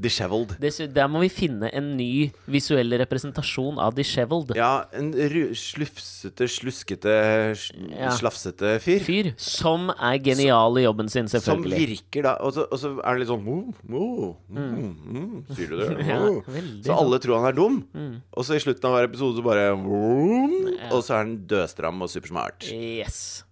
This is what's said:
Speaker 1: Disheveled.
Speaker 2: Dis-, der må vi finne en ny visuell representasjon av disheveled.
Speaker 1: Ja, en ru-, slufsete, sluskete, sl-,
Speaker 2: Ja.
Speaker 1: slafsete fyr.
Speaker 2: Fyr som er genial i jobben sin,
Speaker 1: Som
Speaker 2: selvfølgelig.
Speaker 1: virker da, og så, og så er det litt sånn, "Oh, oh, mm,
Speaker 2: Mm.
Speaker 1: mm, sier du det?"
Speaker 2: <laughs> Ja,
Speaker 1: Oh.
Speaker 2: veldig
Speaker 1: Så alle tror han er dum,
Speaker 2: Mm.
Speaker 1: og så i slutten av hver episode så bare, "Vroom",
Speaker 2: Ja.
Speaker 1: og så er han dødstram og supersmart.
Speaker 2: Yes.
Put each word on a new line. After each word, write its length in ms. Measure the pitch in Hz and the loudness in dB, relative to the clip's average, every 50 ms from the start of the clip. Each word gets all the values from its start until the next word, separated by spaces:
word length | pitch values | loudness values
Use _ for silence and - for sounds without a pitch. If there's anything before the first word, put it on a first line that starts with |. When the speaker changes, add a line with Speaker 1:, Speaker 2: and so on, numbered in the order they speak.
Speaker 1:
Disheveled. 560 | 101 120 - - 104 90 98 113 120 104 92 - | -2 -2 0 0 -2 0 0 0 0 -2 -4 -2
Speaker 2:
Dis-, 340 | 139 147 147 - 160 143 | -2 -2 -2 -2 -8 -2
der 140 | 131 143 139 139 | 2 2 2 4
må 120 | 151 156 | 4 2
vi 80 | 180 190 | 2 2
finne 420 | - - 196 160 127 104 104 117 | 2 0 -2 -2 0 -2 -4 -2
en 240 | - 139 143 143 143 | -2 -4 -4 -2 -2
ny 360 | 127 123 120 123 139 147 143 - - - - | -2 -2 0 2 2 2 0 -2 -8 -8 0
visuell 420 | 139 139 135 - 156 135 123 117 120 123 | 0 0 2 4 2 2 4 2 2 2
representasjon 800 | 127 - 135 131 - 143 127 - 139 - - - 131 139 151 135 | 2 0 0 -4 -4 -4 -6 -6 -6 -4 -4 -2 -4 -4 -2 0
av 160 | - 110 120 | 0 0 2
disheveled. 600 | 131 143 - - 135 123 117 156 170 156 120 117 | 0 -2 0 0 0 0 0 0 -2 -2 -2 0
Speaker 1:
Ja, 280 | 110 117 123 135 131 - - | 2 2 2 2 2 -2 -4
en 200 | - 110 147 151 | -6 -6 -4 -2
ru-, 420 | 156 127 151 143 147 170 151 95 - | 0 0 0 2 2 0 0 0 -2
slufsete, 920 | - - - - 139 151 - - - - - - - - 98 - - 123 120 | -6 -8 -8 -6 -6 -8 -8 -8 -14 -14 -12 -12 -10 -12 -12 -2 -2 0 0
sluskete, 640 | - - - 131 127 - - - 98 90 - 104 107 110 107 107 110 110 110 110 107 | 0 -4 -6 -6 -8 -8 -8 -8 -8 -2 2 4 4 4 4 4 4 2 2 0 -2
sl-, 360 | 104 - - - - 92 - - | -4 -8 -12 -12 -12 -14 -12 -8
Speaker 2:
Ja. 160 | - 131 131 | -6 -2 0
Speaker 1:
slafsete 720 | 123 117 113 113 - - - 95 90 - 101 104 110 113 | 0 2 0 -2 -2 -2 -8 -8 -6 -2 0 0 0 2
fyr. 200 | - 180 175 202 | 2 2 2 2
Speaker 2:
Fyr 340 | 185 - 175 202 214 170 113 | 2 0 0 0 0 -2 -4
som 540 | - - - - - - 170 160 170 180 185 | -6 -8 -6 -4 0 2 2 2 2 0 -2
er 280 | - - 127 120 127 139 | -4 0 0 0 0 2
genial 580 | 135 139 131 135 139 139 127 113 113 117 120 127 | 2 2 2 4 6 6 6 6 6 6 6 6
i 40 | 127 | 4
jobben 240 | 117 107 107 110 107 | 4 4 2 -2 -2
sin, 180 | - 127 117 104 | -2 -2 -2 0
Speaker 1:
Som 120 | - 120 | 0 0
Speaker 2:
selvfølgelig. 380 | 101 110 98 - 170 185 - - | 2 2 0 0 0 -2 0 0
Speaker 1:
virker 440 | 160 - 107 95 - _ - 139 | 0 0 -2 -8 -10 _ -4 0
da, 120 | 143 131 131 - | 2 2 2 2
og 120 | - 139 139 | -2 -2 0
så, 120 | 156 151 - | -2 -2 -2
og 80 | - 135 | -2 -4
så 220 | 131 143 139 127 - | -4 -4 -6 -2 0
er 140 | 107 123 127 | 0 0 2
det 80 | 127 | 2
litt 20 | 117 | 0
sånn, 200 | 120 113 101 107 | -2 -2 -2 -4
"Oh, 260 | 131 175 214 254 208 - - - 113 | -4 -4 -6 -8 -12 -14 -12 -8 -4
oh, 420 | 135 190 233 247 226 113 90 82 - - - | -4 -2 -2 -2 -4 -4 -6 -6 -10 -16 -12
mm, 240 | 95 139 143 131 117 | -8 -8 -6 -4 -4
Speaker 2:
Mm. 220 | - 120 101 85 76 76 | -4 -6 -6 -8 -10 -12
Speaker 1:
mm, 400 | 90 107 127 170 214 233 147 - - 139 | -10 -8 -8 -8 -8 -10 -12 -12 -12 -8
sier 140 | 123 90 76 | -8 -6 -6
du 80 | 78 85 | -4 -2
det?" 280 | 104 139 165 - 147 | -2 -2 -2 -2 -2
Speaker 2:
<laughs> 0 | |
Ja, 120 | 151 - - 208 | 0 0 2 2
Speaker 1:
Oh. 180 | 208 196 135 | 2 2 0
Speaker 2:
veldig 420 | - - 131 - 180 160 110 101 104 | -4 -8 -10 -8 -8 -8 -12 -6 -2
Speaker 1:
Så 80 | 143 - | 0 2
alle 220 | - 160 131 123 127 | 4 4 4 2 2
tror 220 | - 120 117 113 | 2 2 2 4
han 80 | 120 131 | 4 2
er 40 | |
dum, 320 | 131 135 180 220 269 220 - - - | 4 4 4 4 4 0 -2 -6 -10
Speaker 2:
Mm. 280 | 147 151 139 117 120 - _ - | -10 -10 -10 -10 -12 -16 _ -6
Speaker 1:
og 80 | - 127 | -6 -2
så 100 | 131 156 | 0 0
i 20 | 151 | 0
slutten 260 | - 143 123 120 - | 2 0 -2 0 2
av 80 | 127 127 | 2 4
hver 100 | 123 123 120 | 4 4 2
episode 280 | 113 120 139 131 120 117 | 0 -2 -2 0 0 0
så 40 | 117 | 2
bare, 320 | 120 110 104 101 101 101 | 4 4 6 4 4 2
"Vroom", 1040 | 95 95 95 101 104 104 113 120 135 151 185 226 247 262 285 349 381 381 381 359 - | 2 0 0 0 2 4 4 4 4 4 4 4 4 4 2 2 0 0 -2 -4 -6
Speaker 2:
Ja. 100 | - 120 | -4 0
Speaker 1:
og 120 | 117 123 117 | 0 0 2
så 60 | - 127 | 2 0
er 40 | 110 104 | 0 0
han 120 | 110 117 107 95 | 0 -4 -8 -2
dødstram 540 | 85 104 98 87 80 - - 78 82 85 92 | 0 0 2 2 0 -4 -4 -4 -4 -2 -2
og 60 | 90 87 | -6 -6
supersmart. 560 | - 90 78 - 87 80 57 50 - _ - | -6 -8 -10 -6 -6 -4 -4 -4 -8 _ -12
Speaker 2:
Yes. 800 | - 110 113 117 117 113 113 101 - - - - - - - - _ | -10 -10 -8 -8 -6 -6 -6 -6 -6 -8 -8 -10 -10 -12 -14 -16 _